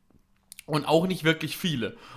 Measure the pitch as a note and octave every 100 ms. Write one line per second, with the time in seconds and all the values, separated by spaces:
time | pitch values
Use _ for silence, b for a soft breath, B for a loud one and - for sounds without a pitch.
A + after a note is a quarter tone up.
0 | _ _ _ _ _ - - D3+ C#3 D#3
1 | F#3 F3+ D3+ D#3+ D3+ - F#3 C#3 G2+ B
2 | B